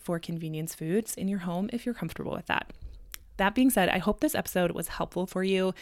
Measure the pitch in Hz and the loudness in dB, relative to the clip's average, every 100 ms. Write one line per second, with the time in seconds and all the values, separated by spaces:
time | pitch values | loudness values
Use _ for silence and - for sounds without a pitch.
0 | - 170 - 165 160 156 160 - 160 196 | -4 -4 -2 -4 -4 -4 -4 -4 0 2
1 | 226 - 190 196 175 175 202 233 247 233 | 0 -2 0 0 0 0 -2 -2 -4 -4
2 | 165 - - - - - - - - - | -4 -4 -4 -4 -4 -6 -6 -10 -14 -14
3 | - - - - 196 208 262 226 180 185 | -16 -16 -8 0 2 6 6 6 4 4
4 | 208 208 302 - - 185 175 175 170 - | 2 2 2 0 0 2 2 0 -4 -4
5 | 165 175 185 185 190 190 185 - | -4 -4 -2 0 2 4 2 0